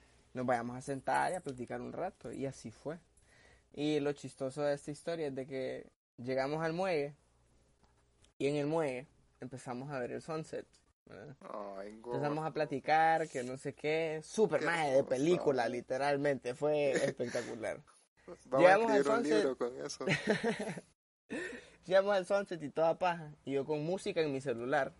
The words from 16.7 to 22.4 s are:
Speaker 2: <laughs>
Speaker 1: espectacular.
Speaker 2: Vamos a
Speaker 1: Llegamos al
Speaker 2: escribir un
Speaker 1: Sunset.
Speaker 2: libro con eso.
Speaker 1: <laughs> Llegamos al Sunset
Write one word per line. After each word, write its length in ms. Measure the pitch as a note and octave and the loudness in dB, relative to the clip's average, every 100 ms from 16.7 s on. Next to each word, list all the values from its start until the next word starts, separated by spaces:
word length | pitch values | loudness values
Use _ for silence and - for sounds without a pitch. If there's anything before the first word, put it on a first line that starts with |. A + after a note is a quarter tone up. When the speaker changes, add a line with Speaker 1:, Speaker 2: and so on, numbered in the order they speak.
| D3+ C#3+ | 2 2
Speaker 2:
<laughs> 140 | D3+ C#3 | 2 0
Speaker 1:
espectacular. 760 | C#3 A#2+ B2 A#2+ A#2+ G#2 E2+ - _ _ _ - - - | -2 -4 -4 -4 -4 -4 -6 -10 _ _ _ -18 -18 -2
Speaker 2:
Vamos 0 | |
a 40 | C3 | 6
Speaker 1:
Llegamos 320 | F3+ G3+ A3+ | 8 8 6
al 60 | G#3+ | 4
Speaker 2:
escribir 120 | G#3 | 4
un 60 | A3+ | 4
Speaker 1:
Sunset. 200 | - G#3+ | 4 4
Speaker 2:
libro 200 | C#3+ C3 | 2 0
con 280 | A#2+ C3+ - | -2 -4 -8
eso. 200 | - D#3+ | -4 -2
Speaker 1:
<laughs> 800 | D3+ - G3+ A#3 - - D#3+ - _ _ _ - C4 F#4 - - - - | 0 2 0 0 -2 -6 -8 -12 _ _ _ -10 -8 -8 -10 -16 -18 2
Llegamos 300 | F#3+ G3 G3+ | 2 4 2
al 100 | F3 | 2
Sunset 360 | G3+ | 0